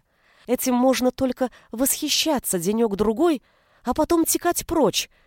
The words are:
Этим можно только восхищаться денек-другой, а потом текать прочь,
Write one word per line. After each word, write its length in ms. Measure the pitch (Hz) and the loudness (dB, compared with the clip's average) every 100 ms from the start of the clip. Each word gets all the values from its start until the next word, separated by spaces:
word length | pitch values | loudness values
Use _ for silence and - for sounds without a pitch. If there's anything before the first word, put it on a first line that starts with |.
| _ _ _ _ - | _ _ _ _ -4
Этим 280 | 247 262 247 | -2 0 2
можно 360 | 262 233 254 | 2 2 0
только 400 | - 262 - 247 - _ | 0 -2 -2 -6 -8 _
восхищаться 880 | 220 269 - 302 - 320 247 - 185 | -2 -2 -2 -2 -2 0 -2 -2 -2
денек-другой, 840 | 170 220 226 196 214 220 339 277 _ _ _ _ | 0 0 0 0 -2 2 0 0 _ _ _ _
а 100 | - | -4
потом 300 | 254 294 339 | -2 2 2
текать 420 | 320 330 349 - - | 2 0 -2 -2 -2
прочь, 440 | 339 226 - - _ | 0 2 0 -6 _